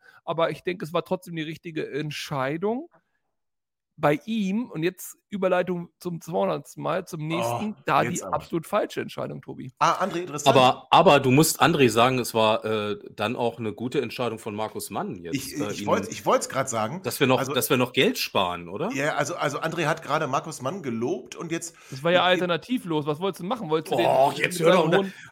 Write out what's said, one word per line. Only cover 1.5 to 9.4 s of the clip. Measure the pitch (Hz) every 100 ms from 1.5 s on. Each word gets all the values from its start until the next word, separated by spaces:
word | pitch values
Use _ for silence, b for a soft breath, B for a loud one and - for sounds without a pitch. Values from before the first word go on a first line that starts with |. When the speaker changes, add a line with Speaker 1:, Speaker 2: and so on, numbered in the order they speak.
| 156 170 156 143
Speaker 1:
Entscheidung. | 135 151 147 - 143 131 165 196 247 339 _ _ _ _ _ _ _ _ _ _ -
Bei | 151 151 -
ihm, | 226 190 208 247
und | 156
jetzt | 165 185 - - _
Überleitung | 202 185 180 175 180 175 _
zum | 175 165
zweihundertsten | - 185 196 151 - -
Mal, | 143 170 175
zum | 160 156
nächsten, | 165 117 117 214 208
Speaker 2:
Oh, |
Speaker 1:
da | - 143
Speaker 2:
jetzt | - 180
Speaker 1:
die |
Speaker 2:
aber. | 190 160
Speaker 1:
absolut | - 170 -
falsche | 208 - -
Entscheidung, | 127 - 131 143